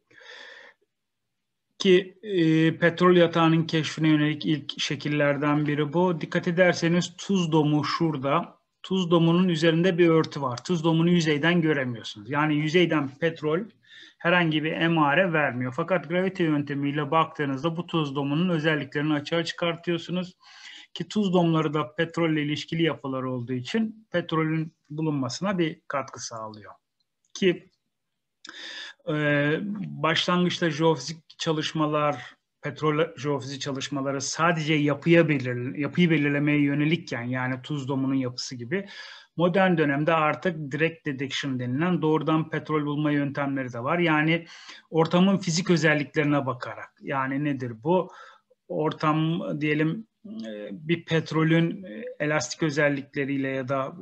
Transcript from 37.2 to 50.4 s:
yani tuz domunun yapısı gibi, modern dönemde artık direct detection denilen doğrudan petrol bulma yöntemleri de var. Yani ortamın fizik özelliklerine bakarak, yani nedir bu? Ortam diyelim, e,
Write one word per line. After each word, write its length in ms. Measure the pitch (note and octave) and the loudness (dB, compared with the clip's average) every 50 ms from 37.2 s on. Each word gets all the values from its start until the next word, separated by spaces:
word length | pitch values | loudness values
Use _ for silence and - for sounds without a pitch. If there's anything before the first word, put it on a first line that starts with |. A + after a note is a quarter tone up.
yani 400 | A#2 B2 B2+ B2+ B2+ B2+ C3 B2+ | -6 -4 -4 -4 -4 -4 -4 -6
tuz 260 | B2+ - D3+ C#3+ C3 B2 | -6 -8 -8 -6 -4 -4
domunun 260 | C#3+ C3 C3+ C3 C3+ | -4 -2 -2 0 0
yapısı 420 | C3+ C3 B2 B2+ - - - C3+ | -2 -2 -4 -6 -8 -10 -10 -10
gibi, 300 | A#2+ A#2+ A#2 E3 G3 G3 G3+ - - - - - - - _ _ | -12 -8 -4 -4 -6 -6 -8 -14 -18 -18 -18 -20 -20 -20 _ _
modern 400 | - E3 F3+ E3+ G3 F#3+ F#3 F3 | 0 0 2 4 4 4 4 4
dönemde 380 | D#3 D#3 C#3+ C#3 C#3+ D3+ D#3+ E3 | 4 2 2 2 0 2 2 2
artık 580 | D#3+ D#3 D3+ C#3+ - - F#3 E3+ D#3 D3+ C3+ | 2 2 2 0 0 -4 -4 -4 -4 -8 -6
direct 340 | C#3+ C#3+ D#3+ E3 E3 - _ | -2 -2 -2 -2 -2 -6 _
detection 520 | D3+ C#3 B2+ C#3+ B2+ - - - C#3 C3 B2 | -8 -6 -6 -6 -6 -6 -6 -4 -4 -4 -4
denilen 440 | B2 B2 B2+ C#3 E3 F#3 F3+ D#3 | -4 -4 -2 0 0 0 0 2
doğrudan 480 | C#3+ D#3 D#3 D#3 C#3+ D#3 D#3+ D#3+ D#3 D#3+ | 2 2 2 2 2 2 0 0 0 -2
petrol 360 | - D3+ - - D3+ D3+ D3 | -6 -8 -4 -2 -2 -2 -2
bulma 240 | D3 D3 C#3+ D3+ D3 | -2 -2 -2 0 0
yöntemleri 600 | D3 C#3+ C#3+ C#3+ C#3+ D3 C#3+ C#3 C#3 C3+ C3 B2 | 0 0 0 -2 -4 -4 -4 -4 -4 -4 -6 -6
de 80 | A#2+ A#2 | -8 -6
var. 180 | A#2 C#3 E3 F3 | -4 -2 0 2
Yani 480 | F3 E3 D#3 D3+ D#3 D#3+ E3 E3+ E3+ - - - - - - - _ _ | 2 2 4 4 4 2 2 0 -2 -8 -20 -20 -20 -20 -20 -20 _ _
ortamın 480 | - D#3+ D#3+ D#3+ - F3+ F#3 G3 G3 F3+ | 2 2 2 4 4 4 4 4 4 2
fizik 320 | - F3 D#3 E3+ F3+ - | 0 -2 -2 -2 2 2
özelliklerine 760 | F3 D#3 C#3+ D#3+ D3+ D3 C#3+ B2 - D#3 D3 D3 D3 C#3+ B2+ | 2 4 4 4 4 2 0 -2 -2 0 2 2 2 2 0
bakarak, 460 | C3 B2 B2+ - A2+ G#2+ G#2 G#2 - _ _ | -2 -6 -6 -8 -12 -12 -12 -14 -18 _ _
yani 440 | - - C#3+ C3+ C3 C3 C3+ C#3 D3 | -10 -6 -4 -4 -2 -2 -4 -4 -2
nedir 280 | D3 C#3 B2+ B2+ A#2+ A#2 A2 | -2 -4 -4 -6 -8 -8 -6
bu? 300 | A2+ D#3 F3+ F#3 E3+ F3 - - - - - _ _ _ _ _ _ _ | -2 0 2 2 0 -2 -10 -18 -20 -20 -20 _ _ _ _ _ _ _
Ortam 720 | F3+ E3 D3+ D#3 C#3+ - - D#3 D3+ D#3 D#3 D#3+ E3 F#3 G#3+ - D#3+ D3 | -4 -2 -2 -2 -2 0 0 0 2 2 0 0 -2 -4 -4 -6 -6 -4
diyelim, 460 | D3 D3+ D3+ D3+ D#3 D#3+ E3 A3 A3 _ _ _ _ | -2 0 0 2 0 0 -2 -4 -10 _ _ _ _
e, 420 | G3 G#3+ A3 | -16 -14 -12